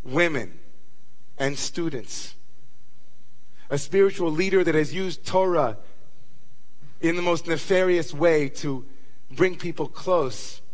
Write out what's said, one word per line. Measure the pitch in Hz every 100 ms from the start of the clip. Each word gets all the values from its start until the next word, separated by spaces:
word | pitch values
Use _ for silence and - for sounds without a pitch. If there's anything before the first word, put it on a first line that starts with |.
women | 131 139 175 143 104 - - - - - - - - -
and | 135 143
students. | - - 165 135 104 - - - - - - - - - - - - - - - -
A | 143
spiritual | - 190 196 196 170
leader | 156 190 190
that | 170 156
has | 151
used | 156 190 165 -
Torah | 185 190 170 127 104 - - - - - - - - - - - -
in | 165 175
the |
most | 175 165 170
nefarious | 160 - 185 185 175 151
way | 147 170 156 139
to | - 151 131 127 - - - -
bring | 135 185 160
people | 165 156 151
close | - 160 180 135 113 - - -